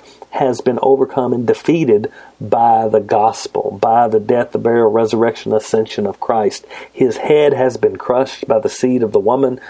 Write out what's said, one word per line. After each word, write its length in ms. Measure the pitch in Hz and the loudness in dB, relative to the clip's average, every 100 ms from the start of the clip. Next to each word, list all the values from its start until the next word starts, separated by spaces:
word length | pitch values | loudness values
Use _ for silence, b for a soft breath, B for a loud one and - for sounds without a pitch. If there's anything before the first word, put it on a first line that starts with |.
| B B B | B B B
has 300 | - 135 123 | -4 -2 -2
been 180 | 123 117 | -2 0
overcome 500 | 135 135 131 135 123 | 2 2 0 -2 -2
and 160 | 123 117 | -2 -2
defeated 640 | 113 - 165 143 104 110 B B B | -2 0 0 2 2 0 B B B
by 460 | 104 120 117 110 113 | -4 2 4 2 2
the 120 | 110 | 0
gospel, 800 | 101 110 110 - - - 104 101 | 2 2 2 -2 -6 -4 -4 -2
by 260 | 113 117 120 | 2 2 2
the 120 | 110 | 0
death, 320 | 107 120 120 | 0 -2 -2
the 60 | 110 | -2
burial, 340 | 113 117 113 | 0 2 2
resurrection, 640 | 110 113 113 117 - 110 | 2 0 0 0 -2 -2
ascension 520 | 107 - 110 110 - 101 | -2 0 -2 -2 -4 -6
of 140 | - | -4
Christ. 460 | - 113 101 - - B B | -2 0 -2 -4 -16 B B
His 260 | - 127 - | 0 0 0
head 360 | - 151 147 | 2 4 4
has 240 | 135 131 113 | 2 0 0
been 200 | 107 95 | -2 -2
crushed 480 | - 123 135 - - | -2 0 -2 -6 -2
by 120 | 113 | 0
the 80 | 104 | 0
seed 340 | - 127 127 | -2 0 0
of 120 | 110 | 0
the 60 | 104 | 0
woman, 420 | 101 127 131 127 | 2 2 0 -2